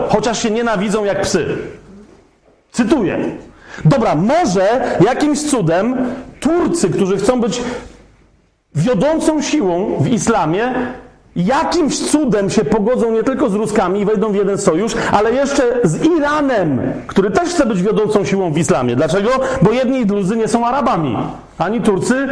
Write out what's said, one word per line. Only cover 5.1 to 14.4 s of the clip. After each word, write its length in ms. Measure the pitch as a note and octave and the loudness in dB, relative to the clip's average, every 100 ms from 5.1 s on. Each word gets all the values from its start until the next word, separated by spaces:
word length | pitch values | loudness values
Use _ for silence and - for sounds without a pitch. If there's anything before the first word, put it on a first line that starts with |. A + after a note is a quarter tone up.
| C4+ D4 D4 | 2 0 0
cudem 560 | - B3 D#3+ E3+ A3+ B3+ B3+ - - - | -2 0 2 0 0 -2 -4 -6 -14 -6
Turcy, 500 | C#4+ F4 D#4+ - F#3+ | -2 0 0 0 0
którzy 280 | E3+ F#3+ G3 | 0 0 0
chcą 240 | G#3+ B3+ | 0 0
być 200 | A3+ - B3 - - - - _ _ _ _ _ _ D3 | 0 -4 -6 -8 -12 -20 -20 _ _ _ _ _ _ -2
wiodącą 680 | G#3 G3+ C#4+ D#4+ D#4+ D#4 | 0 2 2 2 0 0
siłą 560 | - D4+ F#3+ F3 G#3 - | 0 0 2 0 -2 0
w 80 | C3+ | 0
islamie, 680 | A3 A#3 G#3+ D#3 F3+ B3 B3+ B3 - - - _ - | 0 2 2 2 0 -2 -2 -6 -10 -18 -20 _ -4
jakimś 640 | F3+ C#4 D#4+ E4 C#4 - | 0 0 0 0 0 0
cudem 500 | - D4+ C4+ G#3 G3 | 0 0 2 0 0
się 160 | A3+ - | 0 2
pogodzą 460 | A3 G3+ A#3+ A3+ | 0 2 0 0
nie 120 | A3 | 0
tylko 260 | A#3+ C4 C4 | 0 0 0
z 40 | |
Ruskami 460 | G3+ G#3+ G#3+ F3+ G3+ | 0 -2 0 0 0
i 60 | G3+ | 0
wejdą 260 | G#3+ A3 | 0 0
w 40 | |
jeden 220 | G3 | 0